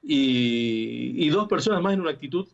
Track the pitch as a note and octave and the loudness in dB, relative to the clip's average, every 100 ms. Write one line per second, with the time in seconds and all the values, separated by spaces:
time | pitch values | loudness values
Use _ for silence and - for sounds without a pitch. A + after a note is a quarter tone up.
0 | - C#3+ C3+ B2 A#2+ A#2 A#2 A2+ A2+ A#2 | -2 2 4 2 2 2 0 -2 -4 -6
1 | B2 B2 D3+ D3+ G#3 F3 G#3+ G3+ F#3 G3 | -6 0 2 2 0 0 2 0 0 0
2 | E3+ D3 C#3+ E3+ F#3+ | -2 -4 -6 -6 -6